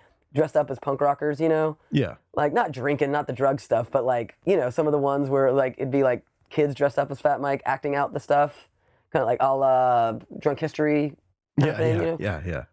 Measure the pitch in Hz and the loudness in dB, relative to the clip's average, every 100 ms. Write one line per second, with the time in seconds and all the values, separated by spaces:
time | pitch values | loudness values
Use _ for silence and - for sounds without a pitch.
0 | _ _ _ 135 156 151 143 127 - 139 | _ _ _ -2 0 0 -2 -4 -4 0
1 | 143 139 151 143 160 156 156 151 _ 147 | 0 0 -2 0 2 2 0 -4 _ -2
2 | 98 - _ - 147 147 190 131 135 147 | -2 -6 _ -2 0 0 0 -2 -4 0
3 | 143 147 143 123 135 139 - 113 120 135 | 0 0 -4 0 0 0 0 -2 0 -2
4 | 123 123 113 - - 185 127 120 151 147 | 0 -2 -4 -6 0 0 0 0 0 2
5 | 139 139 139 139 135 135 131 - 135 139 | 2 0 0 2 4 2 0 -2 -2 2
6 | 135 120 - _ _ - 147 135 143 - | 2 0 -6 _ _ -2 0 0 0 0
7 | 139 139 151 135 139 139 - 135 143 143 | -4 -2 0 0 0 -2 -2 -4 -2 -2
8 | 143 147 - 143 147 - - _ _ _ | -2 -4 0 2 2 -4 -20 _ _ _
9 | _ 156 117 120 135 135 135 131 127 123 | _ -2 0 2 2 2 4 4 4 2
10 | 113 113 - - 151 139 156 - 151 147 | 2 -2 -10 -6 -4 -2 -4 -2 0 0
11 | 147 147 _ _ _ - 151 107 - - | -2 -6 _ _ _ 0 0 0 0 0
12 | 165 165 104 80 87 76 - | -2 -4 -4 -6 -6 -8 -10